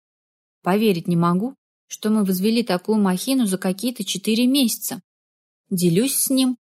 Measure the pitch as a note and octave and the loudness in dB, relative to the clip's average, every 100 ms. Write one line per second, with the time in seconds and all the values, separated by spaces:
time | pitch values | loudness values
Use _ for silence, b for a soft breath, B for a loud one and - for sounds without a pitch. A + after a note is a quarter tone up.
0 | _ _ _ _ _ _ - G3+ A3 F3 | _ _ _ _ _ _ -2 2 2 0
1 | E3+ E3+ F3 F3 A#3 - _ _ - - | 0 2 2 2 -2 -8 _ _ -20 -6
2 | G#3+ A3 F#3+ F#3 G3+ A3+ A#3 F3+ - G#3+ | -2 0 0 0 0 0 0 -2 0 0
3 | G3 F3+ A3 C4+ A3 F#3 F#3+ F#3+ A#3 B3 | 2 0 -2 0 0 -2 -4 -4 -6 -6
4 | G3 F#3 G#3 A3+ B3 C#4 B3 - - - | -8 -6 -2 0 2 2 0 -2 -8 -10
5 | - _ _ _ _ _ - F#3+ F3 E3+ | -14 _ _ _ _ _ -8 0 2 2
6 | C4 - - C4 C4 B3+ _ | 0 -2 0 2 0 -2 _